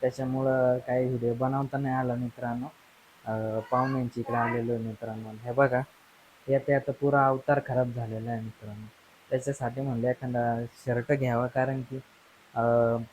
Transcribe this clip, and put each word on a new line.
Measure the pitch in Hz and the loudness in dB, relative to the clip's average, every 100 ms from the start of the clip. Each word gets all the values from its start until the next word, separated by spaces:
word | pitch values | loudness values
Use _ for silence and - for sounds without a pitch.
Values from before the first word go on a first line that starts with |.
त्याच्यामुळं | 127 123 131 131 135 131 127 127 | -2 -2 -4 0 2 4 4 2
काही | 127 127 127 | 0 0 2
व्हिडिओ | 123 120 | 0 0
बनवता | 120 131 135 139 139 | 0 0 0 -2 -2
नाही | 139 131 | -2 0
आला | 127 120 | 0 -2
मित्रांनो. | 123 120 123 120 139 - - _ _ _ 113 | -4 -6 -6 -4 -6 -12 -20 _ _ _ -6
अं, | 110 110 110 110 | -4 -2 -2 0
पाहुण्यांच्या | 127 131 135 123 - | 2 2 0 -2 -4
इकडे | 113 117 | -2 0
आलेलो | 117 120 117 | 0 0 0
आहे | 117 | -2
मित्रांनो. | 113 107 113 110 110 110 | -4 -6 -8 -8 -10 -12
हे | 120 | -6
बघा, | 123 139 123 139 - _ _ _ _ - | 4 4 4 -2 -10 _ _ _ _ 0
येता | 135 135 | 0 4
येता | 139 135 | 2 2
पुरा | 131 143 139 135 | 0 4 6 6
अवतार | 131 - 139 139 | 4 2 0 2
खराब | 127 123 | 0 0
झालेला | 120 113 110 113 | -2 -6 -6 -4
आहे | 117 | -6
मित्रांनो. | 110 - 107 104 110 - _ _ - | -6 -12 -14 -14 -14 -18 _ _ -4
त्याच्यासाठी | 131 139 135 123 123 | -4 -2 -4 -4 -4
म्हणलं | 135 117 123 | -4 0 0
एखादा | 123 127 120 120 117 120 - - | -2 -2 0 0 0 -4 -10 -2
शर्ट | 120 120 | -2 2
घ्यावा, | 143 127 117 123 | 0 2 0 0
कारण | 131 131 135 | 0 -2 -2
की, | 123 131 - _ _ _ _ 117 | -6 -10 -12 _ _ _ _ -2
अं, | 117 117 117 117 117 | 2 4 4 2 -2